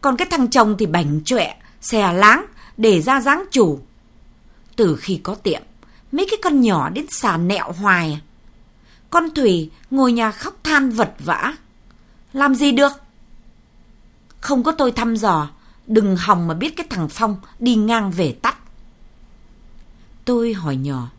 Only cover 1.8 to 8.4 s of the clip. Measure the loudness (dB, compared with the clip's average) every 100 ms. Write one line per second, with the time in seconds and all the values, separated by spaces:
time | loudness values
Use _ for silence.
1.8 | -4 0 2 4 6 6 0 -16 -20 0
2.8 | 4 4 2 0 2 0 0 2 2 0
3.8 | -10 _ _ -20 -20 _ -20 -20 -16 -2
4.8 | 0 0 -4 -8 -6 -6 -6 -6 -8 -20
5.8 | -20 -20 -8 -6 -4 -2 0 2 4 2
6.8 | -2 -6 -8 -4 -2 0 0 -2 -4 -4
7.8 | 0 2 0 -6 -12 -20